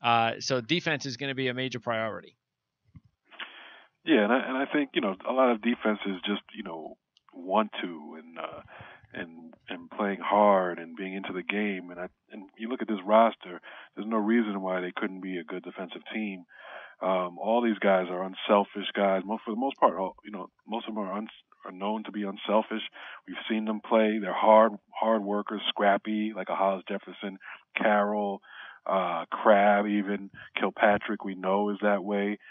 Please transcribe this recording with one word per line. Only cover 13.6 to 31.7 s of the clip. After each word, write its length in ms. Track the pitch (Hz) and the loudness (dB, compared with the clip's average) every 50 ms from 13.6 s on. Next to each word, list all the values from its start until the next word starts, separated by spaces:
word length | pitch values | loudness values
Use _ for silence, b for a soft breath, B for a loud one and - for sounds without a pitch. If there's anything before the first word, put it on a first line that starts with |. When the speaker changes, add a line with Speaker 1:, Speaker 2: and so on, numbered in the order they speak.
| B B B B B B B | B B B B B B B
Speaker 2:
there's 120 | - 104 110 | -12 -6 -2
no 100 | 110 110 | -2 0
reason 440 | 104 107 113 120 113 104 98 98 | 2 4 4 4 4 2 -2 -4
why 180 | 95 92 92 92 | -4 -2 -2 -2
they 100 | 90 90 - | -4 -6 -6
couldn't 260 | - 110 98 95 92 | -6 -6 -6 -6 -8
be 180 | 90 95 92 87 | -8 -6 -6 -6
a 40 | 80 | -8
good 200 | 78 92 87 82 | -8 -10 -10 -10
defensive 380 | 90 - - 92 82 - 85 - - 123 | -10 -12 -12 -12 -12 -12 -14 -14 -10 -6
team. 320 | 113 107 101 95 90 85 B B B B B B B B B B B | -6 -6 -6 -8 -10 -14 B B B B B B B B B B B
Um, 360 | 92 92 95 92 90 90 87 82 | -2 0 0 0 -2 -4 -6 -4
all 220 | - 110 113 120 120 | 0 2 2 4 4
these 160 | 113 104 95 | 2 0 2
guys 260 | - 98 95 92 92 90 | 4 4 4 4 2 0
are 120 | 90 90 95 | -4 -4 -6
unselfish 680 | 95 95 - - - 107 101 101 - - 104 95 - - | -6 -8 -8 2 4 4 4 4 2 -4 -8 -8 -6 -2
guys. 280 | 107 101 98 95 95 92 | 0 2 2 2 2 0
Mo-, 140 | 98 113 110 - | -4 -6 -6 -6
for 80 | 117 | -8
the 80 | 107 113 | -6 -4
most 180 | 131 139 - - | -4 -4 0 2
part, 200 | 147 113 85 92 | 2 2 2 0
all, 200 | 95 90 - - - | -4 -4 -6 -10 -14
you 80 | - | -14
know, 180 | 101 92 87 - _ _ _ 104 | -12 -12 -12 -14 _ _ _ -8
most 200 | 107 110 - 120 | -8 -8 -8 -8
of 60 | 110 | -8
them 100 | 110 101 | -6 -6
are 80 | 95 95 | -6 -6
uns-, 160 | 104 110 107 - - _ _ _ _ - | -6 -8 -10 -14 -20 _ _ _ _ -16
are 60 | 98 | -16
known 320 | 95 92 98 104 110 110 107 | -10 -6 -4 -4 -4 -4 -6
to 80 | 104 | -8
be 120 | 98 104 104 | -6 -6 -6
unselfish. 580 | 98 98 98 - - 104 110 110 - 110 107 - - B B B B B B B - | -6 -6 -6 -2 2 2 2 2 2 -4 -6 -8 -10 B B B B B B B -14
We've 80 | 87 - - - | -12 -10 -4 -2
seen 160 | 113 110 110 | -2 -2 0
them 160 | 110 107 104 | -2 -4 -4
play. 380 | - - 117 110 110 107 107 110 | -2 2 4 4 6 4 2 0
They're 120 | 98 92 80 | -2 -4 -2
hard, 400 | - - 110 107 110 113 113 104 - - _ - | 2 6 8 10 10 8 6 4 -2 -12 _ -6
hard 300 | - 110 113 113 110 101 | -2 2 2 2 2 2
workers, 380 | 98 104 104 101 - 110 98 - - | 0 -2 -2 -2 -4 -6 -4 -4 -4
scrappy, 640 | - 113 104 101 98 101 - 110 107 107 107 107 104 | -2 2 4 4 4 4 2 -2 -2 -2 -2 -2 -4
like 140 | 92 92 - | -6 -6 -4
a 60 | 85 | 0
Hollis 280 | 82 98 98 98 92 - - | 2 2 2 2 0 -4 -8
Jefferson, 520 | 101 98 - 92 92 - 104 98 95 - B B B B B _ _ | -8 -8 -8 -12 -14 -10 -10 -10 -10 -10 B B B B B _ _
Carroll, 640 | - 120 110 104 104 101 104 107 107 104 101 98 92 B B B B B B B B B | 0 2 4 4 4 2 2 0 -2 -2 -2 -4 -6 B B B B B B B B B
uh, 400 | - 95 95 90 87 85 82 82 - | -2 0 0 0 0 -2 -4 -4 -6
Crabbe, 560 | - - - 113 104 101 101 104 101 101 107 104 | -8 2 6 6 8 8 8 6 6 4 4 2
even 420 | 101 104 98 98 101 101 98 95 B B B B B - | 0 0 0 -2 -4 -6 -6 -12 B B B B B -4
Kilpatrick, 640 | 110 95 - - 117 107 104 104 - - 104 - - | -2 -2 0 4 4 4 4 2 0 -4 -6 -6 -6
we 80 | 98 95 | -8 -8
know 380 | 92 92 92 98 101 104 104 | -4 -2 0 2 2 0 0